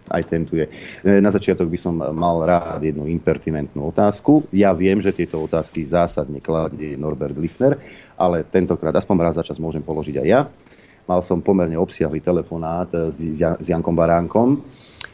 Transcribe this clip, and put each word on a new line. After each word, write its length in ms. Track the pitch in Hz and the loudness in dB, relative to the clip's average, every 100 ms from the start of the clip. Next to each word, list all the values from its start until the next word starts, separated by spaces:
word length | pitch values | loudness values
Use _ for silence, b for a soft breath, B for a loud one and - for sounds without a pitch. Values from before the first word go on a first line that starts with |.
| - | -6
aj 120 | 87 78 | -4 -2
ten 160 | 82 | -4
tu 160 | 82 80 | -2 -2
je. 80 | 76 | -4
E, 560 | - - - 95 101 | -6 -18 -4 4 6
na 80 | 101 | 6
začiatok 400 | 95 - 90 85 | 2 0 0 0
by 80 | 87 | -2
som 160 | 87 82 | -4 -4
mal 480 | 71 80 87 85 | -4 -2 0 2
rád 400 | 80 87 82 80 | 4 2 2 -4
jednu 240 | 78 73 76 | -4 -4 -4
impertinentnú 880 | 82 - 71 80 78 69 73 76 95 | -2 0 -2 -2 -4 -6 -6 -4 0
otázku. 480 | 104 98 - 147 - | 0 0 4 2 4
Ja 240 | 95 101 85 | 2 4 4
viem, 240 | 95 101 | 2 2
že 160 | 98 90 | 0 -2
tieto 240 | 82 80 | -2 -2
otázky 480 | 78 82 80 - 71 | -2 -2 -4 -8 -2
zásadne 560 | 87 87 - 71 71 | 0 0 -2 -6 -8
kladie 560 | - 80 80 76 76 67 | -4 -2 -2 -6 -10 -6
Norbert 400 | 76 67 71 69 | -6 -4 -6 -4
Lichner, 400 | 82 - 131 143 B B B | -6 0 2 0 B B B
ale 300 | B 90 85 | B 0 0
tentokrát 480 | - 95 87 87 80 | 0 0 2 0 0
aspoň 240 | 73 - 92 | -2 2 2
raz 160 | 85 80 | 2 0
za 60 | 82 | -4
čas 100 | 78 | -6
môžem 240 | 80 78 | -6 -6
položiť 400 | 76 78 76 67 | -6 -6 -4 -2
aj 80 | 73 | 4
ja. 140 | 123 143 b b b b b - | 4 2 b b b b b -2
Mal 160 | 90 | -2
som 160 | 87 90 | 0 -2
pomerne 400 | - 95 85 80 | 2 2 2 0
obsiahly 400 | 92 - 78 78 | -2 0 -2 -2
telefonát 720 | 90 87 - 85 80 85 85 | 0 -2 -2 -6 -6 -4 -4
s, 240 | 85 80 78 | -4 -4 -4
s 240 | 80 76 | -6 -2
Jan-, 160 | 82 - | 0 -2
s 160 | 80 | -2
Jankom 240 | 82 82 85 | -2 0 2
Baránkom 640 | 82 85 85 107 123 143 - B B B B | 4 2 2 2 2 2 -4 B B B B